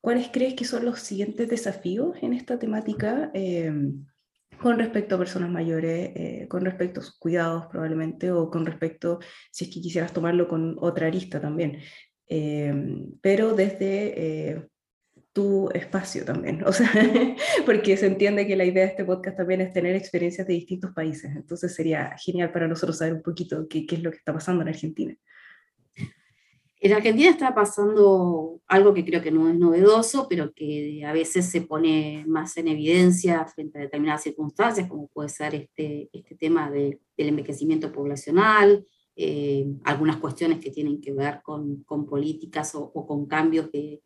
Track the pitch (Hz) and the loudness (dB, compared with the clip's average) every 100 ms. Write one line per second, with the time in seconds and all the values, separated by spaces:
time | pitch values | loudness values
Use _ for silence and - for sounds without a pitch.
0 | 233 247 - 247 262 262 240 233 240 240 | 0 -2 0 -2 -2 -2 -6 -4 -4 -4
1 | - 196 208 - 226 233 196 190 175 202 | -8 -6 -6 -4 -4 -2 -4 -6 -6 -2
2 | 311 - - 247 - 240 220 214 - - | -4 -4 -4 -4 -4 -6 -4 -4 -4 -4
3 | 214 - 311 190 185 175 160 151 139 139 | -2 -2 -4 -4 -4 -2 -2 -2 -4 -6
4 | - _ _ _ _ - 240 233 226 214 | -14 _ _ _ _ -2 0 2 0 -2
5 | 208 185 180 190 175 175 165 160 165 165 | -2 -2 -2 -4 -4 -2 -2 -2 -2 -4
6 | 185 - - - - 185 185 185 180 180 | -6 -8 -10 -10 -6 -4 -4 -2 -4 -4
7 | - _ 170 175 165 165 165 165 160 160 | -14 _ -2 0 0 -4 -6 -8 -4 -4
8 | 160 - 180 175 165 170 165 160 165 - | -4 -4 -2 0 0 -2 -4 -4 -6 -4
9 | 175 175 - - - - 185 180 175 170 | -4 -4 -8 -20 -20 -12 -10 -8 -6 -4
10 | 165 170 165 175 175 165 165 - 175 170 | -4 -2 0 0 0 0 -4 -2 -2 0
11 | 160 185 185 143 147 156 160 143 - - | -2 -2 -6 -6 -6 -4 -4 -6 -18 -20
12 | _ _ _ 160 151 147 147 143 135 - | _ _ _ -4 -2 -2 -2 -2 -4 -8
13 | - - 190 202 220 208 196 190 196 196 | -10 -2 2 4 2 2 0 0 -2 -2
14 | 208 - 160 156 156 160 - _ _ _ | -4 -4 -6 -4 -6 -8 -12 _ _ _
15 | _ _ _ - 202 196 196 - - - | _ _ _ -2 2 2 0 -4 -4 -6
16 | - - - - - 160 - 190 233 214 | -4 -8 -6 -6 -4 0 0 4 4 6
17 | 240 247 262 - 622 622 233 214 220 190 | 6 6 2 0 0 0 4 4 4 4
18 | 202 190 202 202 202 190 180 185 190 190 | 2 2 2 2 0 2 2 4 2 0
19 | 180 185 185 190 175 185 185 185 175 190 | -4 -4 -4 -6 -2 -2 0 -2 0 -2
20 | 190 175 175 175 185 170 170 180 185 - | -2 -2 -2 -4 -2 -4 -4 -8 -8 -6
21 | 160 151 135 147 - 170 180 180 160 156 | -6 -6 -10 -12 -10 -8 -6 -2 -2 -2
22 | 139 - - 180 170 170 165 160 165 160 | -4 -8 -6 -2 -2 0 -2 -2 -4 -2
23 | 160 160 165 165 165 156 156 160 156 170 | -4 -4 -6 -8 -6 -8 -6 -6 -4 -4
24 | 170 160 - 156 - 180 156 156 160 - | -4 -6 -8 -6 -2 -2 -2 -6 -8 -6
25 | - - _ - - - _ _ _ - | -8 -8 _ -20 -20 -20 _ _ _ -14
26 | - _ _ _ _ _ _ _ 196 208 | -14 _ _ _ _ _ _ _ 4 6
27 | 220 226 339 330 277 214 202 - 208 214 | 4 6 8 6 4 2 2 2 2 8
28 | 202 190 180 165 160 170 _ 190 202 196 | 8 8 4 0 -4 -10 _ 8 8 6
29 | 170 165 160 160 160 170 175 170 196 220 | 2 -2 2 4 4 6 6 8 8 8
30 | 226 277 262 175 147 _ 151 147 147 151 | 4 -2 -2 -2 -2 _ -6 -6 -6 -8
31 | 147 160 160 185 180 165 - 156 165 156 | -2 0 0 0 0 -2 -2 0 4 2
32 | 151 151 156 160 165 - 160 151 151 180 | 0 -6 -2 -2 -2 -4 -2 0 4 6
33 | 180 180 180 165 156 - 151 147 143 147 | 6 6 2 0 -2 -8 -12 -10 -8 -2
34 | 151 151 156 147 151 - 233 214 180 156 | -2 -2 -6 -6 -8 2 2 2 -4 -8
35 | 143 - 147 - 151 147 143 - 151 147 | -12 -10 -10 -6 -6 -6 -10 -8 -8 -8
36 | - - - 151 156 165 147 143 143 139 | -12 -18 -20 -6 0 2 0 0 -2 -4
37 | _ - 147 151 139 139 151 156 151 139 | _ -4 -2 -2 -4 -4 0 0 -2 -6
38 | 143 143 - 170 214 214 202 202 - _ | -6 -6 0 4 6 8 8 6 2 _
39 | _ - 156 147 143 139 139 139 - 143 | _ -6 -4 -2 -2 -2 -2 -4 -4 0
40 | 156 156 156 135 165 160 139 143 151 143 | 0 0 -6 -2 -2 -2 -4 -6 -4 -4
41 | 139 139 143 - - 151 143 139 - 147 | -6 -4 -4 -6 -10 -8 -8 -8 -8 -8
42 | 147 143 151 156 - 151 151 147 - 151 | -4 -2 -4 -6 -8 -6 -6 -8 -10 -12
43 | - 147 143 156 160 160 156 143 151 147 | -6 -6 -2 0 2 2 -2 -6 -8 -14